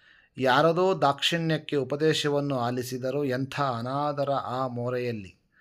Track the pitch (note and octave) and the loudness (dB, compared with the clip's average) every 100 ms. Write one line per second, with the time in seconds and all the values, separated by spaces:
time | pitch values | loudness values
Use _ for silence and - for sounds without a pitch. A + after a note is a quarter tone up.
0 | _ _ _ - B2+ C3 D#3+ E3 F#3 E3+ | _ _ _ 0 4 6 6 4 2 4
1 | C#3 C#3 - E3+ D#3+ D#3 D#3 D3 B2+ C#3+ | 2 2 0 0 0 -2 -2 -2 -2 0
2 | D#3 D3+ D3 C#3+ C#3+ C3 A#2+ B2+ B2 B2+ | 2 2 0 0 0 -2 -2 -2 -4 -4
3 | B2+ C#3 C#3+ B2 C3+ C#3+ C#3 A#2 B2 C#3 | -4 -2 -2 -2 -2 -2 -2 -2 -4 -2
4 | D3 C#3+ C3+ C3+ G#2 B2 C3 A#2+ A#2+ B2 | -2 -2 -2 -2 -2 -4 -4 -4 -4 -4
5 | B2 A2 F#2 - _ _ | -4 -6 -10 -18 _ _